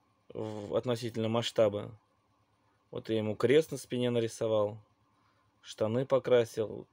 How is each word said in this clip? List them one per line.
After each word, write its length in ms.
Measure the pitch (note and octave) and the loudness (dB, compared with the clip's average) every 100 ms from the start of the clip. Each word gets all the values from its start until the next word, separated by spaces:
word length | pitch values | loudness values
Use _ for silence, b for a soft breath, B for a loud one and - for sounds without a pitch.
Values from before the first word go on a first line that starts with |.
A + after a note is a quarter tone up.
| _ _ - | _ _ -16
в, 440 | - A2 G#2+ G2+ G#2+ | -10 -8 -8 -4 -4
относительно 520 | B2 A#2 A#2 A#2 A2 | -2 -4 -4 -4 0
масштаба. 640 | A#2 A#2 - A2 G#2 A2+ A2 _ _ _ _ _ _ _ _ _ | 0 0 2 2 2 -8 -14 _ _ _ _ _ _ _ _ _
Вот 180 | A#2+ - | -10 -4
я 80 | A2 | -2
ему 160 | G#2+ | -2
крест 380 | G#2 A#2 D3 D#3 | 0 4 4 4
на 40 | C3+ | -6
спине 340 | - B2 B2 | -6 -2 0
нарисовал, 680 | A#2+ A2+ - A2+ G#2+ G#2 G#2+ _ _ _ _ _ _ _ _ | 0 -2 -2 0 2 0 -4 _ _ _ _ _ _ _ _
штаны 420 | - - G#2+ A#2+ | -12 -4 -2 -2
покрасил, 840 | C3+ C3 - B2 A2+ - G#2 A2 - | 2 2 4 4 4 -2 -6 -6 -16